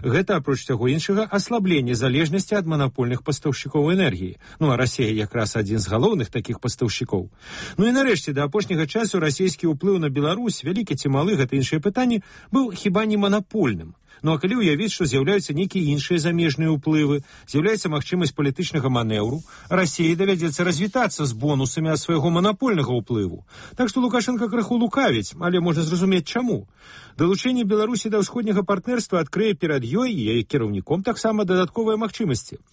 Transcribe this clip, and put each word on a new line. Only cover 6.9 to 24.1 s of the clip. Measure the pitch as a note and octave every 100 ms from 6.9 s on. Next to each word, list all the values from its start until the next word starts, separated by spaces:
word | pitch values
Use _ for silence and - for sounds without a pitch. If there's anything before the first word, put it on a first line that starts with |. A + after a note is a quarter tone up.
| - A#2 F#2+ F2+ - - - - -
Ну | A3
і |
нарэшце, | B3+ C4+ F3 -
да | C#3+ C#3+
апошняга | G#3 G3+ E3 D#3
часу | A3 A3 F#3+
расійскі | D#3 C#3+ F#3 - E3+
ўплыў | C#3+ G3 F#3+
на | D3+
Беларусь, | C3+ D3 G3 A#3+ -
вялікі | C#3 F#3+ G#3
ці | C#3 C#3+
малы, | C3+ F3 F3+
гэта | B2+ C#3
іншае | B2+ D#3
пытанне, | G3 A3+ B3+ A3+ - - -
быў | C4+ B3+
хіба | F3+ G#3 F#3 A3
не | G#3
манапольным. | G3+ G#3 G3 A3 C#3+ F2+ D#2+ - _ -
Ну, | D#3
а | D#3+
калі | F#3 B3
ўявіць, | F#3 D3 G#3
што | - D#3+
з'яўляюцца | C3+ C#3+ G3+ -
нейкія | D3 F#3+ F#3+ D3+ D3
іншыя | - F3
замежныя | D#3+ E3+ E3 C#3+ D#3+
ўплывы, | D3+ D#3 D#3 D3 C#3+ - - -
з'яўляецца | C#3+ F#3 A3 F3+
магчымасць | D3+ - F3+ D#3 -
палітычнага | C#3+ C3+ E3+ D#3+ C3
манеўру, | B2 A2+ G#2+ A2 D3+ - - -
Расіі | F#3 E3+ - E3
давядзецца | E3+ G3 F3+ E3 C#3
развітацца | F3 D3+ G3+ B3+ A3 - C#3+
з |
бонусамі | A2 C#3+ C#3 C3 - D#3+
ад | D3+
свайго | - E3 E3
манапольнага | E3+ G3 G#3 C4 F3+ A#2+
ўплыву. | B2 - A2+ F#2 G2+ - - -
Так | - B3
што | C4
Лукашенко | B3